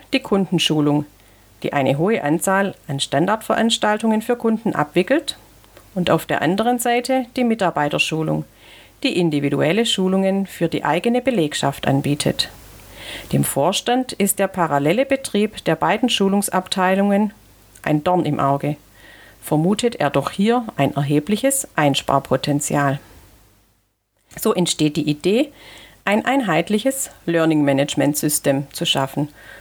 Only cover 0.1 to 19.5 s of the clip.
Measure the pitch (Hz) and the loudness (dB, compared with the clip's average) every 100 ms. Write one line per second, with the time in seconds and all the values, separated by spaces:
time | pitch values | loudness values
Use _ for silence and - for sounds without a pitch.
0.1 | 269 - 196 190 170 - 156 147 147 147 | -4 0 0 2 0 0 2 2 0 -2
1.1 | - - - - - - - 131 143 180 | -10 -20 -20 -20 -8 -2 0 2 2 2
2.1 | 226 143 165 - 190 196 - - 139 - | 0 0 0 2 0 0 -4 -8 -6 -2
3.1 | 139 180 220 - - 226 226 214 214 226 | 0 0 0 0 0 2 0 0 0 0
4.1 | 220 226 240 226 220 208 - 147 - 185 | 0 0 -2 0 0 0 -2 0 0 2
5.1 | 285 - - - - - - - 190 175 | 0 -2 -10 -16 -20 -20 -20 -10 -2 2
6.1 | 165 - 151 143 190 226 247 240 240 247 | 2 0 -2 0 0 0 0 0 -2 0
7.1 | 262 247 - 240 226 180 151 147 151 - | -2 -2 -2 0 0 0 0 0 0 -2
8.1 | 160 156 156 151 - - - - - 269 | -2 -2 -2 -4 -12 -20 -20 -20 -6 -4
9.1 | - 175 147 143 143 139 190 233 - 185 | 0 0 2 0 2 2 2 0 0 0
10.1 | 190 190 196 196 - 170 - 147 156 233 | 2 2 0 -2 -2 -2 0 0 0 0
11.1 | 247 240 233 151 - 139 139 - 139 139 | 0 0 0 0 0 -2 -2 0 0 0
12.1 | 143 - - - - - - - - - | 0 -2 -2 -6 -10 -20 -20 -20 -18 -14
13.1 | - - 143 139 - 147 196 - 247 254 | -14 -4 -2 0 0 0 0 0 0 -2
14.1 | - 196 - 196 190 160 147 143 202 269 | -2 -2 0 -2 0 0 2 2 2 2
15.1 | 269 269 202 214 - - 160 160 208 247 | 0 -2 0 0 -2 -2 0 2 2 0
16.1 | - 196 196 196 190 185 - 185 190 202 | 2 2 2 0 -2 -2 0 2 2 2
17.1 | 202 208 - - - - - - 151 151 | 2 0 -4 -20 -20 -20 -8 -2 0 2
18.1 | 180 151 147 139 139 143 151 - - - | 0 2 0 2 0 -2 -6 -12 -20 -20
19.1 | - - - - | -20 -20 -16 -4